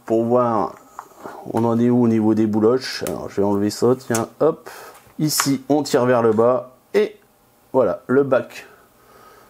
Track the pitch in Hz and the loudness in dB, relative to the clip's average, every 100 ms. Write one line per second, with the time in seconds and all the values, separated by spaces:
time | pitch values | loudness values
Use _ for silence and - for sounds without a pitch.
0 | - 113 117 123 120 110 85 - - - | -2 -2 2 2 2 0 -2 -6 -20 -20
1 | - - - - - 113 117 117 120 123 | -20 -18 -18 -16 -6 -2 0 2 2 2
2 | 117 113 107 110 110 107 107 123 - - | 2 2 2 2 0 2 2 2 -2 -8
3 | - 71 - - 101 101 104 - 117 127 | -8 -8 -8 -2 0 0 -2 0 0 0
4 | - 113 113 - 147 165 - - - - | -2 -4 -4 -2 -2 -2 -10 -20 -20 -20
5 | - - 151 - 143 135 - 147 139 143 | -18 -6 -4 -2 -2 -2 0 -2 0 0
6 | 123 123 117 107 117 127 - - _ 202 | 2 2 2 2 2 0 -4 -16 _ -2
7 | 214 - _ _ _ _ _ 127 104 87 | -2 -6 _ _ _ _ _ 0 0 0
8 | - 131 139 127 - - - - _ _ | 0 0 2 0 -2 -14 -20 -20 _ _
9 | _ - - - _ | _ -20 -20 -20 _